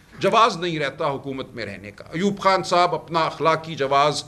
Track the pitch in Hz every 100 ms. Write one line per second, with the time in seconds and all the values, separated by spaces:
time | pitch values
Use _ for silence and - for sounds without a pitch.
0 | - - 180 226 233 170 175 156 139 156
1 | 156 135 139 135 127 120 101 95 104 -
2 | - 165 202 196 196 190 180 180 180 156
3 | - 165 156 - 156 160 160 156 135 139
4 | 147 135